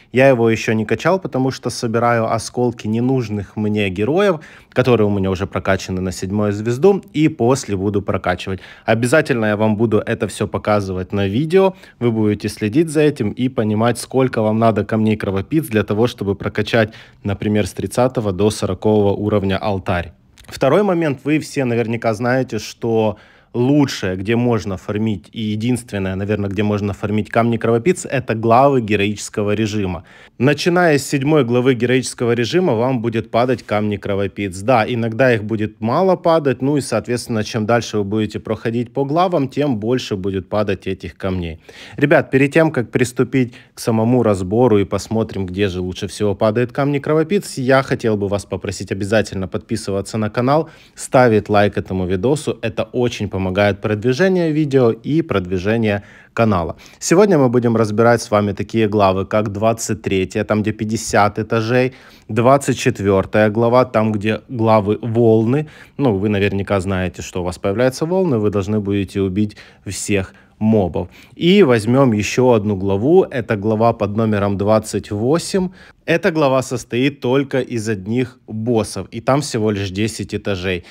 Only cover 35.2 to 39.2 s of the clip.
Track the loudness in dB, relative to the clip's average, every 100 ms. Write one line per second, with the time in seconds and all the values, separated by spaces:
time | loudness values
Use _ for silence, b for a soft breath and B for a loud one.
35.2 | 2 2 -2 -4 -4 -4 -2 0 2 2
36.2 | 2 2 2 0 0 -2 -2 -4 -2 -6
37.2 | -4 -4 -4 -2 0 0 0 -4 -2 -2
38.2 | -2 -4 -6 -6 -4 -4 -4 -4 -2 0